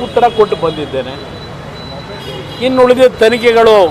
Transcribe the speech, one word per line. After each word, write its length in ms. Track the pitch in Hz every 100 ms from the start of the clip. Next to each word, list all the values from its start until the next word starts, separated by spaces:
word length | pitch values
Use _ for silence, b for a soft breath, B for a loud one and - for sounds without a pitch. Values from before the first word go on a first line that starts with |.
| 240
ಉತ್ತರ 180 | 247 233 220
ಕೊಟ್ಟು 200 | 202 180
ಬಂದಿದ್ದೇನೆ. 500 | 165 151 135 131 127 143 139 - - - - - - - - 202 - - - - 247
ಇನ್ನು 160 | 254
ಉಳಿದ 220 | 247 254 254 -
ತನಿಖೆಗಳು 560 | 220 240 233 226 226 214 165